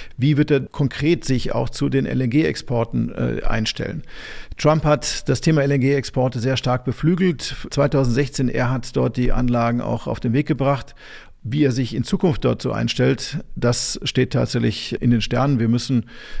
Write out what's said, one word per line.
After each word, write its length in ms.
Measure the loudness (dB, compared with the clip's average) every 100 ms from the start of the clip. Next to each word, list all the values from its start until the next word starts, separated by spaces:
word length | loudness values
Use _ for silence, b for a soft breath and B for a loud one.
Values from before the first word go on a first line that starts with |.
| B 0
Wie 180 | 2 4
wird 140 | 4
er 100 | 2
konkret 640 | 0 -2 -2 0 0 2
sich 300 | 2 0 0
auch 160 | 0 -2
zu 180 | -2 0
den 160 | 0
L-N-G-Exporten, 1080 | 0 0 2 2 2 -2 -2 -2 0 -2 -2
äh, 300 | -2 -2 0 2
einstellen? 560 | 2 -2 -4 -6 -8 -10 B B B B 0
Trump 260 | 2 4
hat 420 | 4 2 0 -4 -2
das 100 | 0
Thema 220 | 2 2
L-N-G-Exporte 760 | 2 2 2 2 0 -2 0 0
sehr 200 | -2 0
stark 260 | 0 0
beflügelt. 720 | -2 0 2 2 2 0 -6 -8 -6
Zweitausendsechzehn, 800 | 0 2 2 2 2 0 0 0
er 200 | 0 0
hat 240 | -2 -2 0
dort 200 | 0 2
die 160 | 4
Anlagen 480 | 4 4 2 2 0
auch 260 | -2 -4 -4
auf 140 | -4
den 140 | 0
Weg 120 | 0 0
gebracht. 480 | 0 0 0 -4 B B B B -14
Wie 220 | -6 2
er 80 | 2
sich 220 | 2 -2
in 100 | -2
Zukunft 400 | -2 2 2 2
dort 160 | 0 0
so 120 | -2
einstellt, 680 | -2 -2 2 2 2 -4 -8 -8 -2
das 420 | 0 0 -2 -4
steht 320 | -4 -2 0
tatsächlich 640 | 0 0 0 -2 -2 -8 -2
in 100 | 2
den 120 | 2
Sternen. 360 | 2 0 2 2
Wir 80 | 2
müssen 420 | 0 0 -2 -2 B B B